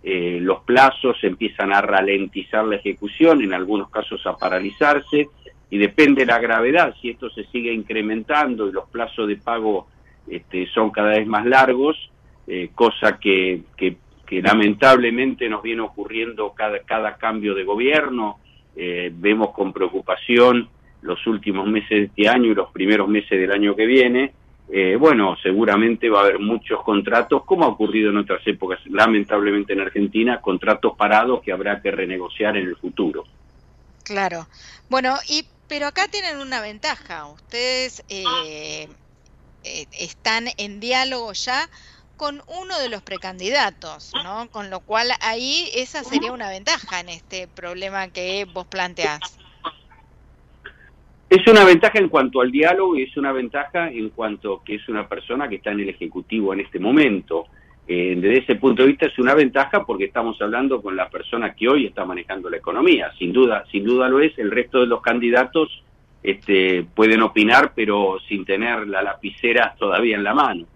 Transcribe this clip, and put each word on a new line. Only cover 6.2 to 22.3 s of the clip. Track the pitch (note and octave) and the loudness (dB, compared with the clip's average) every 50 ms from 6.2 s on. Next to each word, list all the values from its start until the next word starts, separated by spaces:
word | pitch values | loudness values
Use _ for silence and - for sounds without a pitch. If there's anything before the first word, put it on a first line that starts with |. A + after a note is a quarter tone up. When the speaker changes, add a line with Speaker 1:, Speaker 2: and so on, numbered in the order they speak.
| C3 | 4
Speaker 1:
la | A#2 A#2 A#2+ | 2 2 2
gravedad, | A#2 A2+ A2+ A2+ A2+ B2+ D3 F3 E3+ C3+ - - | 2 2 2 2 2 2 4 2 2 2 -2 -8
si | - A#2+ | -10 -10
esto | A#2 _ B2+ A2+ | -10 _ -12 -12
se | - A2+ G2 | -10 -12 -14
sigue | - - B2 A#2 A#2 A#2 | -8 -8 -6 -4 -4 -4
incrementando | A2 G2+ - A2 A2 G#2 G#2+ A2 A2+ A2 - D3+ D3+ D3 C3+ B2 A2 G#2+ G2 | -6 -6 -6 -4 -4 -2 -2 -4 -6 -4 0 0 0 2 0 -2 -2 -4 -4
y | |
los | F#2+ F#2+ - | -4 -6 -8
plazos | _ - A#2 A#2 A2 - - A2 | _ -8 -6 -6 -6 -4 -6 -4
de | G#2 G#2 | -4 -4
pago, | G2+ - A#2+ A#2 A#2 A2 A2 G#2 F#2 - - _ _ _ _ - _ _ | -4 -4 -4 -4 -2 -2 -2 -2 -2 -6 -10 _ _ _ _ -20 _ _
este, | - F2 F2 _ _ - F#2 F#2 | -14 -14 -14 _ _ -6 -6 -6
son | - - A2+ A2+ G#2+ | -4 0 0 0 0
cada | G2+ G#2+ G#2 G#2+ | 0 0 2 2
vez | G#2+ G#2+ A2 | 2 2 2
más | G#2+ A2 G#2 A2 | 0 -2 0 0
largos, | A#2+ C3 C3+ C3 B2+ B2 B2+ C3+ D3+ D#3 - - - _ _ _ _ _ _ _ | 4 6 6 6 6 4 2 0 0 -2 -4 -10 -20 _ _ _ _ _ _ _
eh, | - F#2 F#2 F2+ E2+ - | -10 -8 -8 -8 -10 0
cosa | - A#2 A2+ A2 - - G#2+ G2+ - | 2 2 2 2 2 0 0 0 0
que, | - G#2 F#2+ F#2+ F#2 F#2 F#2 E2+ - - - | 0 2 2 2 2 0 -2 -4 -8 -16 -8
que, | - F#2+ F#2 F2+ - _ _ - _ _ | -4 -4 -4 -4 -4 _ _ -20 _ _
que | - F#2+ F#2 | -6 -6 0
lamentablemente | F#2 F#2+ G#2+ A2 G#2+ G#2 G#2 G#2 C#3 C3+ C3 B2+ B2 A#2 A#2 B2 C3 C3+ A#2+ - B2+ A2+ | 2 4 4 4 4 2 2 6 6 8 8 8 6 2 0 0 0 -2 -2 -4 -4 -4
nos | G#2+ G#2 | -4 -6
viene | G2+ A2+ A#2 A2+ | -6 -6 -6 -6
ocurriendo | A2+ G#2 - - G2+ - A2 A2+ A2+ A#2 A2+ G#2+ G#2+ G2+ - | -6 -8 -8 -10 -12 -8 -6 -6 -6 -6 -6 -6 -6 -6 -4
cada, | - A2 G#2+ G#2 G2 - | -4 -4 -4 -4 -6 -6
cada | - - A2 G#2+ G#2+ - | -4 -4 -2 -2 -4 -6
cambio | - - A2+ A2 A2 G#2 G#2 G2 | -4 -6 -4 -4 -2 -4 -4 -4
de | G2 F#2 | -4 -4
gobierno, | F#2+ G2+ G#2+ B2 C3+ D3+ D#3 D3 C3+ B2+ B2 A2+ G#2 G2+ _ _ _ _ _ _ _ _ | -4 -2 0 0 2 2 2 0 -2 -4 -4 -6 -6 -8 _ _ _ _ _ _ _ _
eh, | D#2 F2 F2+ F2 F2 F2+ F2 E2+ | -10 -8 -8 -6 -6 -8 -8 -10
vemos | E2+ F2 G#2 G#2+ A2 A2 G2+ | -2 0 0 2 2 0 -2
con | - - G2 F#2+ F#2 | -2 -4 -4 -4 -2
preocupación | F#2+ F#2+ F2 F#2 F#2+ - - F#2 - - - A#2+ A#2+ A#2+ B2+ B2 A#2+ A#2 - _ _ _ _ _ _ | -4 -4 -2 -4 -6 -4 -4 -6 -6 -2 0 4 6 6 6 6 4 0 -4 _ _ _ _ _ _
los | - E2 F2+ - - | -8 -8 -8 -4 -2
últimos | A2+ A2+ G2+ G#2 G#2 F#2+ F#2+ F#2+ | -4 -4 -2 -2 -4 -4 -2 -2
meses | G#2 A2 G#2+ G2+ - | 0 -2 -2 -2 0
de | A2 G#2 G#2 | 0 0 0
este | G2+ - - G#2 | 0 0 0 2
año | G#2+ | 4